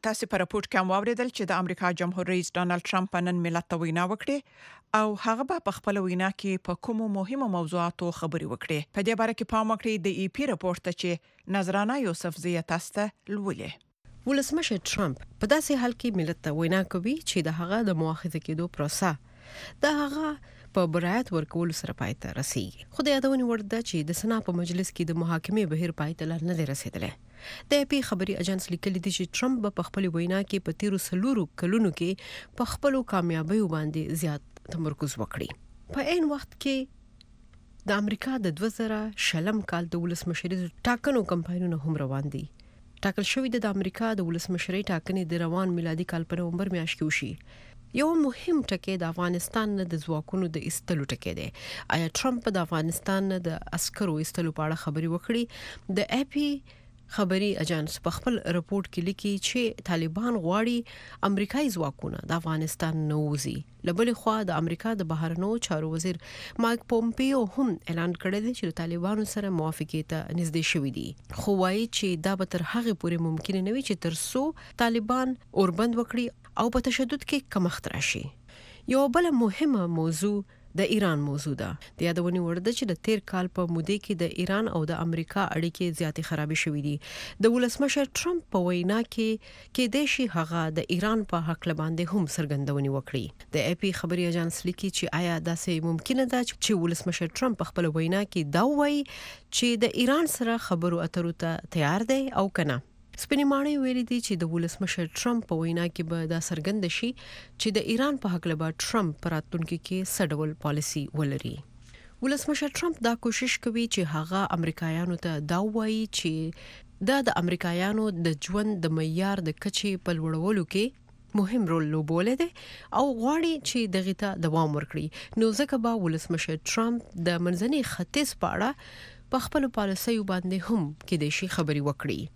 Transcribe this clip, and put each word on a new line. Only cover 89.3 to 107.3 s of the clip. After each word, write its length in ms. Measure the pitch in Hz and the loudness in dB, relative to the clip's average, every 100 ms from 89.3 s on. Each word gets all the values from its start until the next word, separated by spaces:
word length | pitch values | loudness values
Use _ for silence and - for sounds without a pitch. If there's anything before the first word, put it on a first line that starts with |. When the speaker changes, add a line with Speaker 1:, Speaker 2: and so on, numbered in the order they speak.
| 220 - - - - | 0 -6 -20 -6 0
Speaker 2:
کېدای 340 | 247 262 294 - | 2 2 2 2
شي 100 | 247 165 | 2 0
هغه 300 | 160 170 160 156 | 0 0 0 -2
د 100 | - 175 | 0 2
ایران 260 | 208 220 202 | 2 0 0
په 160 | 170 160 | 0 0
هکله 300 | 160 175 156 | -2 -2 0
باندې 240 | 156 165 170 | 0 0 0
هم 120 | 202 156 - | 0 0 -2
څرګندونې 540 | 151 139 139 143 139 135 | -2 0 0 0 0 -2
وکړي. 280 | - 135 - - - 151 | -2 -4 -4 -10 -4 0
د 100 | 131 | 0
ای 100 | 175 196 | 0 -2
پی 80 | 180 | -2
خبري 260 | 170 175 175 | -2 0 0
اژانس 280 | 170 170 - 175 | 0 -2 -2 -4
لیکي 240 | 180 196 - | -2 -4 -2
چې 80 | - 160 | -2 0
آیا 180 | 175 165 165 | 0 0 0
داسې 400 | 170 - 160 165 | -2 0 0 0
ممکنه 380 | 165 - 262 254 247 | 0 0 2 2 2
ده 80 | 240 | 0
چې 200 | - - 202 | -2 2 2
ولسمشر 500 | 170 170 180 165 165 - | 2 0 -2 -2 -4 0
ټرمپ 240 | 262 208 | 0 0
په 80 | 170 | -2
خپله 240 | - 170 156 | 0 2 2
وینا 240 | 165 190 202 | 2 2 0
کې 260 | 180 147 165 | -2 2 4
دا 80 | 240 | 4
ووایي 340 | 294 294 294 277 | 6 4 4 -2
چې 760 | - - - - - 240 233 233 | -8 -14 -16 -4 2 4 4 2
د 100 | - | 4
ایران 280 | 247 294 320 - | 4 4 2 0
سره 240 | 233 233 - | 0 0 0
خبرو 340 | 175 175 170 165 | 0 2 0 0
اترو 280 | 180 170 165 170 | 0 -2 -2 -4
ته 280 | 160 - 165 | -4 -4 2
تیار 320 | 147 185 220 | 4 2 2
دی 80 | 269 269 247 | 2 2 2
او 40 | 196 - | 2 2
که 120 | 151 | 0
نه؟ 60 | 123 - - - - | 0 -4 -20 -20 -12
سپینې 240 | - 285 285 | 0 4 4
ماڼۍ 280 | 277 285 294 | 4 2 2
ویلي 220 | 262 254 233 | 2 0 0
دي 80 | 247 - | -2 0
چې 140 | 185 | -2
د 100 | 165 | 0
ولسمشر 560 | 170 170 - 185 - 165 | 0 -2 -2 -2 -2 -4
ټرمپ 340 | - 240 233 - | -2 0 0 0
په 80 | 160 | 0
وینا 240 | 165 170 170 | 0 0 -2
کې 160 | - 165 | -2 -4
به 160 | 170 160 | -2 0
دا 40 | 165 156 | -2 -2
څرګنده 400 | 160 151 208 175 - | -2 0 0 0 0
شي 100 | 233 254 - | -2 -4 -14